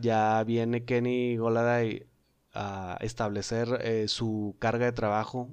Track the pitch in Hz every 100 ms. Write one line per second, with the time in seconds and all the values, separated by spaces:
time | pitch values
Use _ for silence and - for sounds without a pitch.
0 | 117 110 110 110 113 117 117 120 120 123
1 | 123 123 123 117 117 117 117 120 113 -
2 | - _ _ _ _ - 101 98 90 90
3 | 110 - 107 101 - 117 117 123 113 110
4 | 107 - 113 107 104 - 117 117 123 120
5 | 110 107 110 127 127